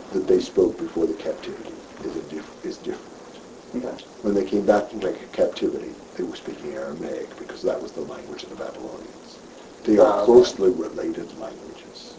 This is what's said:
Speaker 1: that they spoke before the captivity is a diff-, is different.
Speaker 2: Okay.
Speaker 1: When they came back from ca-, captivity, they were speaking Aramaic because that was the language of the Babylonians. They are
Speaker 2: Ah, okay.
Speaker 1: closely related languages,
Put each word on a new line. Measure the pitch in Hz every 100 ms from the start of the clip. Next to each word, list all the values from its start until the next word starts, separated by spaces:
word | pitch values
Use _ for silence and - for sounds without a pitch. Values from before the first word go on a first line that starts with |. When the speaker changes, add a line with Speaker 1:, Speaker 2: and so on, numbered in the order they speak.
| -
Speaker 1:
that | 98 90
they | 92
spoke | - - 90 -
before | 82 82 82
the |
captivity | 80 - - 71 - - - - -
is | 67
a | 71
diff-, | - 76 - -
is | - -
different. | - - - - - - - - -
Speaker 2:
Okay. | 123 123 - - -
Speaker 1:
When | 107
they | 101
came | 95 101
back | 95 104 -
from | 110
ca-, | 95 - -
captivity, | - 87 - 92 69 62 64 - -
they |
were | 90 -
speaking | - - 76
Aramaic | 67 69 78 82 - - -
because | - -
that | - -
was | -
the | 82
language | 76 73 - -
of | -
the | -
Babylonians. | 65 - - - - - - - - - - -
They | - 104
are | 107
Speaker 2:
Ah, | 101
okay. | 110
Speaker 1:
closely | 120 120 - 95
related | 82 80 78 85 82 85 -
languages, | - - - - - - -